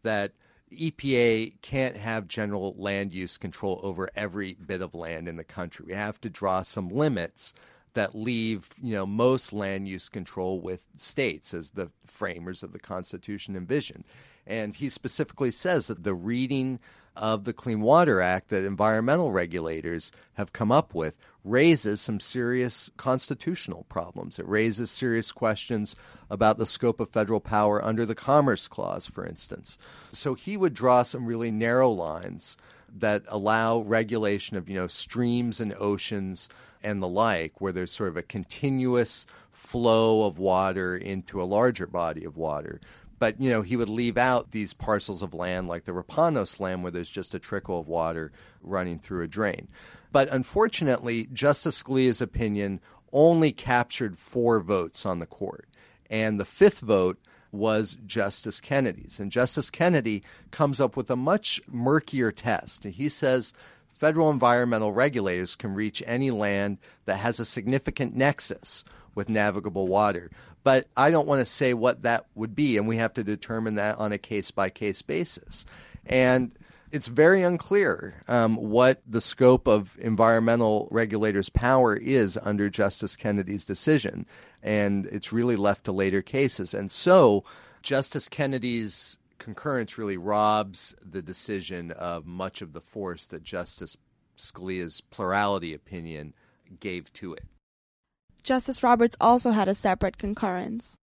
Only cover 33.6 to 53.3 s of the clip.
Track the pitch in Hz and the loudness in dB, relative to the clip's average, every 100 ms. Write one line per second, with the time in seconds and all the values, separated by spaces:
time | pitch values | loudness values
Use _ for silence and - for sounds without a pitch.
33.6 | 113 117 104 113 110 113 107 101 - 104 | 2 0 2 0 0 0 0 0 -4 -8
34.6 | 85 95 90 - - 113 120 120 120 107 | -6 -6 -6 -6 -6 -2 0 0 -2 -4
35.6 | 110 95 101 101 - 104 95 92 - - | -6 -2 -2 -2 -2 -4 -6 -8 -12 -18
36.6 | - _ 107 101 92 92 113 92 80 _ | -20 _ -6 -4 -2 2 2 2 -4 _
37.6 | 95 90 90 - 98 82 - 104 90 - | -4 -4 -6 -4 -6 -6 -8 -10 -10 -6
38.6 | 143 131 127 123 110 - - - _ - | -2 0 2 2 0 -2 -6 -20 _ -20
39.6 | - 123 117 113 113 110 104 80 95 92 | -8 2 4 6 6 4 2 0 2 2
40.6 | 95 92 90 90 98 95 90 98 90 101 | 2 0 -4 -4 -6 -8 -6 -6 0 4
41.6 | 123 110 85 90 82 78 82 76 80 76 | 2 2 -6 -2 -2 -4 -10 -6 -6 -4
42.6 | 78 - - - - - 113 110 131 113 | -8 -14 -18 -20 -20 -2 -2 0 0 0
43.6 | 95 120 110 110 120 117 127 123 - 110 | 0 -2 -2 -2 0 2 2 2 0 -8
44.6 | 101 - - 104 - 92 95 82 90 90 | -8 -6 -2 -2 -2 -8 -8 -6 -4 -4
45.6 | 90 85 90 90 - - 165 139 92 - | -4 -8 -8 -10 -6 0 2 2 -4 -4
46.6 | 95 90 90 87 87 - 90 90 - 101 | -4 -4 -6 -8 -8 -10 -10 -12 -8 -8
47.6 | - 87 78 82 82 82 76 - - - | -4 -6 -4 -2 -2 -4 -8 -14 -20 -20
48.6 | 87 95 90 82 - 90 82 95 104 - | -6 -4 -4 -8 -8 -8 -6 -2 -2 -4
49.6 | - - - - _ 143 135 131 127 196 | -12 -20 -20 -20 _ 2 2 0 -2 0
50.6 | 220 - 151 120 120 117 131 123 143 139 | 0 0 0 0 0 -4 -4 0 2 2
51.6 | 160 - - 135 127 113 117 - 110 104 | 0 -4 0 4 4 2 -4 -2 -2 0
52.6 | 101 95 - - _ 139 160 | -2 -4 -10 -20 _ 6 8